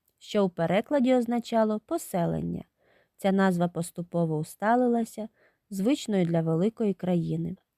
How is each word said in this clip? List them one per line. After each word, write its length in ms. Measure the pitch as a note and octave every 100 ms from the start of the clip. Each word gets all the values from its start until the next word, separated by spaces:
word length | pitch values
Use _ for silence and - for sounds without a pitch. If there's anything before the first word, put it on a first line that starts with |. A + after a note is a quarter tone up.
| _ _
що 280 | - G#3+ F#3+
у 40 |
перекладі 680 | - E3 F#3+ - C#4+ B3+ B3+
означало 640 | A#3 A#3+ - A3+ G#3+ G#3+
«поселення». 840 | - E4 - F3 E3 D#3+ E3+ D#3+ - _ _ _ _ -
Ця 140 | G3
назва 360 | F#3+ F#3+ F3 F3
поступово 680 | E3 F3 - E3+ E3+ E3 D3+
усталилася, 920 | D#3 - G#3 B3 B3 A#3 A3+ - G#3+ _ _ _ -
звичною 560 | G3 G#3 D4 - G3 E3+
для 160 | E3+
великої 520 | D#3+ D#3+ G#3 - G#3
країни. 640 | F#3 F#3 F3 D#3+ D#3+ E3 F#3 _